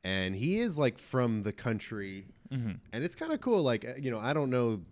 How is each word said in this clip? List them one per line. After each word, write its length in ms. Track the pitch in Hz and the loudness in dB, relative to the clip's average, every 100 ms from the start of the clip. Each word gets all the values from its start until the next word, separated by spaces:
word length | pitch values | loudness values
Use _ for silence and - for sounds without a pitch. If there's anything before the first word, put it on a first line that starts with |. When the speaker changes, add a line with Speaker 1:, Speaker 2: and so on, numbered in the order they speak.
Speaker 1:
and 320 | 92 95 92 95 | -2 0 0 0
he 220 | 135 202 | 0 0
is, 220 | 233 151 | 0 2
like, 180 | 139 - | 2 0
from 460 | - 131 123 110 | -2 0 2 2
the 100 | 104 | -2
country, 720 | 101 123 110 - 110 98 95 95 - - | -4 -2 -2 -4 -8 -8 -10 -14 -20 -8
Speaker 2:
Mm-hmm. 200 | 135 117 95 - | -4 -4 -6 -8
Speaker 1:
and 100 | 113 | -4
it's 100 | 165 | -4
kinda 240 | - 320 311 | -4 -4 -2
cool. 240 | - 214 | 4 4
Like, 240 | 143 113 117 | 6 2 0
uh, 80 | 127 | -4
you 100 | 135 | -4
know, 80 | 113 | -2
I 140 | 113 | 0
don't 160 | 151 139 | 2 2
know 320 | 127 120 107 82 | 4 2 0 -6